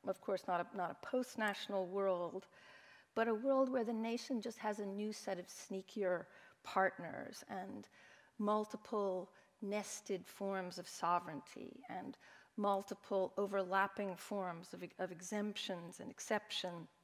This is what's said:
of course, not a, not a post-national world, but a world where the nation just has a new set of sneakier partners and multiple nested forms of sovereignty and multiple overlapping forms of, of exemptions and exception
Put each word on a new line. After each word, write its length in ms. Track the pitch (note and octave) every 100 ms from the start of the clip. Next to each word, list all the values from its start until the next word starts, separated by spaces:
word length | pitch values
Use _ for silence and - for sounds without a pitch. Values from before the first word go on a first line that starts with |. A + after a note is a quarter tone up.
| -
of 140 | F#3
course, 220 | - F#3+ -
not 120 | F3
a, 160 | F3 G#3
not 140 | F3
a 140 | F3 -
post-national 800 | B3+ A#3+ - G#3+ G3 - G3 F3+
world, 580 | G3 G3 F3+ F3 F#3+ - - - - - - - -
but 120 | A3+
a 60 |
world 380 | A3 C4 C4+ C4
where 120 | B3+
the 80 | A3
nation 480 | A3 A3+ A#3 - B3
just 200 | A#3 A3
has 180 | A3 G#3
a 80 | G3+
new 260 | G3 G#3+
set 280 | G#3 - F#3
of 80 | F3+
sneakier 760 | - - F#3+ - A3 F#3+ F3 E3+ - - -
partners 800 | - F#3+ F#3+ - E3+ - - - -
and 380 | F#3+ F#3+ G#3 - - - - - -
multiple 920 | G#3 G#3+ G#3+ G#3+ - G#3+ G3 F#3 F#3+ - - _
nested 600 | G3+ G#3 G3 - - F#3+ F3+
forms 520 | - G3 F#3+ F3+ F3+
of 100 | F3+
sovereignty 920 | - E3+ F3 F3 D#3+ - - - - -
and 260 | F3+ F3+ - - - - -
multiple 760 | G3+ G3 G3 - - G3 F#3 -
overlapping 760 | G3+ G3+ F#3 F#3+ G3 - G3+ F3+
forms 520 | - G3+ F#3 E3+ F3+
of, 100 | F3 F3 -
of 120 | F3+
exemptions 880 | E3+ F3 G#3+ G#3 G3+ - F3+ E3+ -
and 120 | -
exception 760 | - - G#3+ - - F#3 E3+ D#3 _